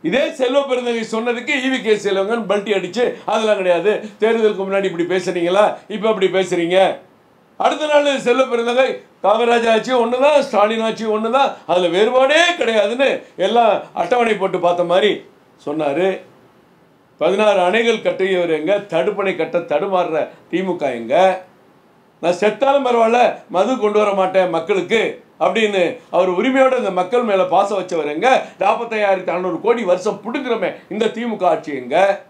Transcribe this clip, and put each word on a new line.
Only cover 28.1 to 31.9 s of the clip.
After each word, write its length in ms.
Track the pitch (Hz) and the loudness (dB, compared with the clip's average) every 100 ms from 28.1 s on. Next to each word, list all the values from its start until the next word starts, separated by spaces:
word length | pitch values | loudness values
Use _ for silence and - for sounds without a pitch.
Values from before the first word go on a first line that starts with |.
| 151 240 247 - - | 0 2 2 0 -2
நாற்பத்தையாயிரத்தி 720 | 202 233 226 220 202 190 180 | -2 -2 -4 -2 0 0 -2
அறுநூறு 320 | 170 180 165 | -4 -4 -4
கோடி 220 | 202 233 | -2 0
வருஷம் 380 | 190 180 214 190 | 0 0 -2 -6
புடுங்குறோமே, 520 | 226 277 247 226 170 - - | -8 -8 -4 -4 -4 -6 -10
இந்த 160 | 202 220 | -4 -2
திமுக 380 | 220 240 208 | -2 -6 -2
ஆட்சி 320 | 185 - - 135 | 0 0 -4 -10
எங்க? 480 | 123 | -2